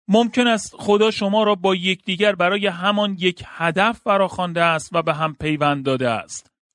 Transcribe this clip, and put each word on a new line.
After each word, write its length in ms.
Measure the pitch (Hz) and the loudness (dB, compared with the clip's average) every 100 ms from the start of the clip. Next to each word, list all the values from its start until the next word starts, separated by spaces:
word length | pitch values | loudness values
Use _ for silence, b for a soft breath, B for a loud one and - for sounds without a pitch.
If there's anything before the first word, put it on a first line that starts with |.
| - | 2
ممکن 400 | 208 233 247 240 | 2 4 2 2
است 280 | 220 - - | 0 -4 -6
خدا 340 | - 202 220 | 2 4 2
شما 320 | 220 202 214 | 0 0 2
را 120 | 208 202 | 2 2
با 200 | 190 190 | 0 0
یکدیگر 600 | 185 214 - 180 208 185 | 0 -4 -4 0 0 2
برای 320 | 180 202 202 | 0 0 -2
همان 480 | 175 190 208 208 190 | -2 -2 0 0 0
یک 240 | 180 180 - | -2 -2 -10
هدف 540 | - 165 180 214 233 | -4 -2 0 0 0
فراخوانده 640 | - 196 190 - 180 170 | 0 0 0 -2 -4 0
است 280 | 170 160 - | 0 0 -2
و 80 | 170 | -2
به 120 | 160 | -2
هم 220 | 151 156 143 | -2 -4 -4
پیوند 460 | 151 151 147 143 135 | -4 0 0 0 -2
داده 240 | 131 127 | 0 0
است. 420 | 107 82 - - _ _ | -2 -6 -16 -18 _ _